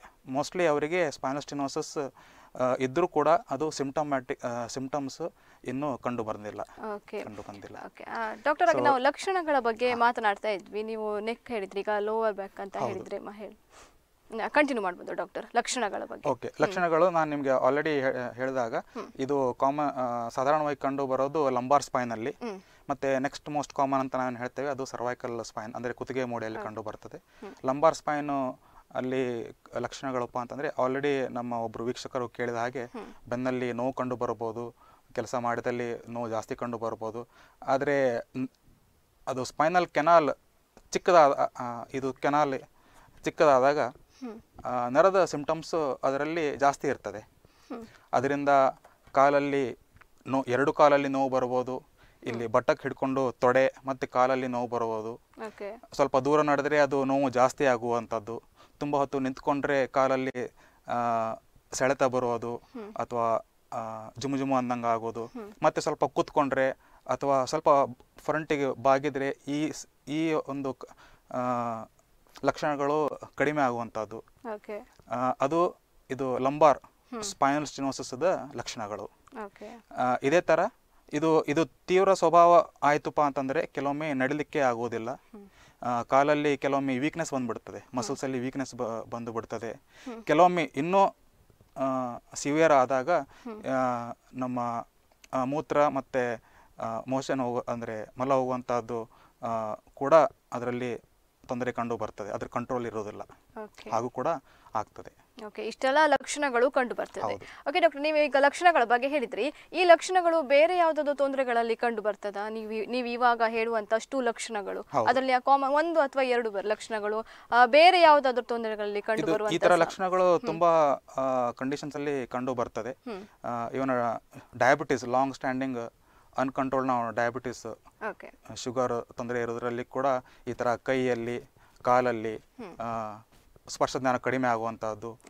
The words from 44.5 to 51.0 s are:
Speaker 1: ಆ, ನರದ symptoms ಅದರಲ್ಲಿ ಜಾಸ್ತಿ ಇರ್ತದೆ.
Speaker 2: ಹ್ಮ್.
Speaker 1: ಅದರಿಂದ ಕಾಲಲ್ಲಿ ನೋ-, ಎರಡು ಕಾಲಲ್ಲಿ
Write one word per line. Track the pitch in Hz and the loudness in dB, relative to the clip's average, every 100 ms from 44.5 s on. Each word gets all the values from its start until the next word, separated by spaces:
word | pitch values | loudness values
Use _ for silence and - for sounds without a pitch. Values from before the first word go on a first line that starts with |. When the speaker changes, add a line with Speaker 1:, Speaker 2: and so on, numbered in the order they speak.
| - 123 | -14 -8
Speaker 1:
ಆ, | 123 123 | -4 0
ನರದ | 135 185 190 165 | 4 4 4 2
symptoms | 147 147 160 156 170 147 127 | 0 -4 -4 -2 -2 -2 -2
ಅದರಲ್ಲಿ | 139 135 151 165 151 127 | -2 0 -2 -2 -2 2
ಜಾಸ್ತಿ | 139 135 147 | 2 2 -2
ಇರ್ತದೆ. | 123 104 101 | -4 -6 -10
Speaker 2:
ಹ್ಮ್. | - _ _ _ _ 240 226 - _ | -14 _ _ _ _ -14 -14 -20 _
Speaker 1:
ಅದರಿಂದ | 127 127 143 143 139 131 - - _ - | 0 0 0 4 6 4 0 -16 _ -4
ಕಾಲಲ್ಲಿ | - 135 143 139 139 127 120 _ _ _ _ - | 4 4 4 2 0 -2 -6 _ _ _ _ -4
ನೋ-, | 135 131 | -4 0
ಎರಡು | 127 139 | 2 2
ಕಾಲಲ್ಲಿ | 147 151 143 | 6 6 6